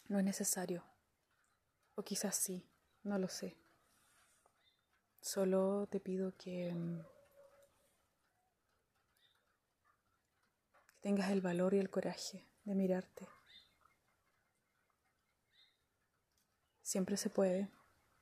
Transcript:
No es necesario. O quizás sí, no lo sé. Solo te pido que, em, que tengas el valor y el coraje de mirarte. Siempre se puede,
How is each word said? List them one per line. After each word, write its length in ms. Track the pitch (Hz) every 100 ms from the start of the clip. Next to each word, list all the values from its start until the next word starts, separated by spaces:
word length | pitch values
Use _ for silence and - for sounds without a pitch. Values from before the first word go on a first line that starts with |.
| -
No 100 | 202
es 60 |
necesario. 580 | 196 196 196 - 180 175 - _ _ _ _ _ _ _ _ _ _ -
O 20 |
quizás 320 | 202 202 202
sí, 320 | - - 180 - _ _ _
no 160 | 202 202
lo 100 | 185
sé. 300 | - 190 - _ _ _ _ _ _ _ _ _ _ _ _ _ _ _ _
Solo 640 | - - 190 190 190 202 202
te 100 | 196
pido 340 | - 185 190 -
que, 300 | 185 180 175
em, 340 | 170 170 170 165 - - - - - _ _ _ _ _ _ _ _ _ _ _ _ _ _ _ _ _ _ _ _ _ _ _ _ _ _ _ _ _ _ _ _ -
que 80 | _
tengas 280 | 202 202 190
el 120 | 202
valor 320 | 180 175 185
y 40 | 196
el 120 | 190
coraje 520 | 190 185 180 - 190 - _
de 100 | 202
mirarte. 540 | 196 190 185 - - 190 - _ - - _ _ _ _ _ _ _ _ _ _ _ _ _ _ _ _ _ _ _ - _ _ _ _ _ _ _ _ _ _ _
Siempre 380 | - 202 185 202
se 100 | 208
puede, 400 | - 190 180 196 - _ _ _ _